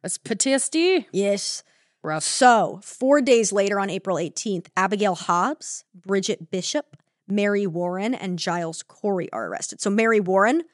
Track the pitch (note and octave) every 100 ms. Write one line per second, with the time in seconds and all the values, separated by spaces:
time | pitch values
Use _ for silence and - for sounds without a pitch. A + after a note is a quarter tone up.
0 | - - - A3 C4+ C4+ - D#4+ F4 F#4
1 | G#3 F3+ G3+ G3+ - - - _ _ _
2 | - D#3 - - B3+ A#3 E3+ F#3 - -
3 | C4 D4 C4+ A#3+ G#3 G3+ G3 G3+ G3 F#3
4 | F#3+ F3 E3 - - F#3 - - F#3+ G3+
5 | G3+ F3 - F3 G3+ D#4 - - _ F#3
6 | F#3 G3 F#3+ G3+ E3 F#3 F3+ D4+ - -
7 | _ _ - G3+ G3+ G3+ G3+ E3 F3 F#3
8 | G#3 B3+ F#3+ F3+ F#3 F3 E3 D#3+ - _
9 | G#3 F#3+ - A2 G2 F#2 - - G#3 G3+
10 | A3+ A3 F3+ F#3+ G#3 D4+ E4